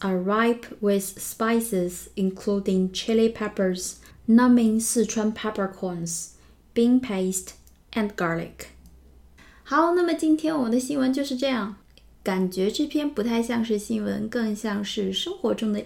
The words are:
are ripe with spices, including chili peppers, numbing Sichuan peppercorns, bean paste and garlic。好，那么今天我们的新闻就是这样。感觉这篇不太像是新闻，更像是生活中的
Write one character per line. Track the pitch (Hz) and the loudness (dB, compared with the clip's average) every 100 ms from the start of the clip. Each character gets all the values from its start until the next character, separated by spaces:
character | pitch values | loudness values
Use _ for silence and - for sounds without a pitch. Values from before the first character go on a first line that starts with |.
are | 196 185 | -2 0
ripe | 185 214 233 233 - - | 0 2 2 0 -6 -2
with | 202 202 196 - | 0 2 -2 -10
spices, | - - 226 233 226 185 180 180 - - | -12 -4 0 0 0 -2 -2 -6 -12 -2
including | 190 190 - 202 196 190 185 | -2 -2 -2 -2 2 2 0
chili | 185 - 220 226 | -2 0 2 2
peppers, | 226 208 208 190 185 - - - - - | 0 -6 0 0 0 -8 -12 -20 -8 4
numbing | 226 247 240 226 220 | 6 8 6 4 2
Sichuan | 226 240 208 226 214 | 0 0 0 0 -2
peppercorns, | 220 214 214 196 - 185 175 165 - - - - - _ | -2 -6 -2 -4 -4 -6 -6 -6 -8 -10 -18 -20 -20 _
bean | - 233 254 | 2 4 4
paste | 254 190 185 185 - - - _ _ | 2 -2 0 -2 -8 -18 -20 _ _
and | 233 208 | -2 -2
garlic。 | - 175 165 165 - - - - - - - - - - - | -2 -2 -2 -6 -14 -20 -20 -20 -20 -20 -20 -20 -20 -20 -20
好， | - 285 330 | -2 2 4
那 | 359 | 4
么 | 339 | 2
今 | 320 320 311 | 2 2 2
天 | 311 311 | 2 0
我 | |
们 | 233 | 2
的 | 240 | 0
新 | 254 285 | 0 0
闻 | 262 | 0
就 | 262 | 0
是 | 277 254 | -2 -2
这 | 269 | 0
样。 | 247 208 202 _ - - - | 0 -4 -10 _ -20 -20 -8
感 | - 185 185 | -2 0 0
觉 | 185 196 | 0 -2
这 | 220 294 | 0 -2
篇 | 302 294 | -2 -2
不 | 285 | -2
太 | 233 233 | -2 0
像 | 233 233 | 0 -2
是 | 226 208 | 0 -2
新 | 208 220 | -2 -4
闻， | 202 202 214 | -2 -4 -4
更 | 240 220 | -4 -4
像 | 208 220 208 | -4 -4 -4
是 | 202 - 190 | -4 -4 -4
生 | 190 339 392 | -4 -6 -4
活 | 226 | -2
中 | 208 220 | 0 -2
的 | 208 | -4